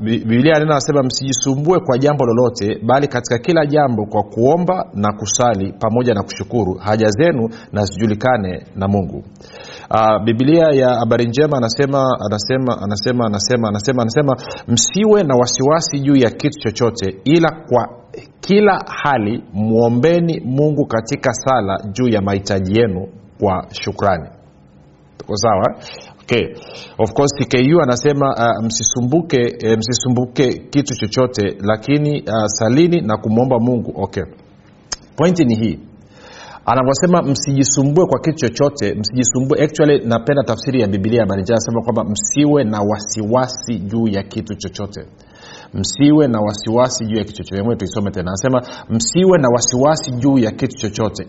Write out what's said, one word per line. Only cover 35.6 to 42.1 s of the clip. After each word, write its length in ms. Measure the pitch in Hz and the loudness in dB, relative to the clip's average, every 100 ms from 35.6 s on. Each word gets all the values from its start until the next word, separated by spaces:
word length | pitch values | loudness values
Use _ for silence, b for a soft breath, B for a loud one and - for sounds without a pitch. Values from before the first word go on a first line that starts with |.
| 110 76 - - B B B B B B - | -2 -4 -12 -20 B B B B B B 0
Anavyosema 560 | 127 131 135 180 175 | 2 2 2 2 2
msijisumbue 840 | 139 135 143 139 135 143 135 156 180 | 2 -2 0 0 2 2 2 2 2
kwa 140 | 127 | 0
kitu 180 | 165 151 | -2 -2
chochote, 580 | 113 - 143 - 101 104 | -2 0 0 0 -4 -2
msijisumbue, 680 | 104 127 120 127 135 147 | -2 -2 0 0 0 2
actually 420 | 151 - 151 143 117 | 0 2 2 2 2
napenda 380 | 117 147 143 | -2 0 0
tafsiri 380 | - 110 143 127 | 0 -4 -2 0
ya 60 | 104 | 0
Biblia 300 | 101 110 117 | 0 0 2
ya 60 | |
Habari 180 | 101 98 | 2 0
Njema, 140 | 92 113 | 0 0
anasema 240 | - 117 | 0 -2
kwamba 220 | 117 113 | -2 -2
msiwe 600 | 95 | -2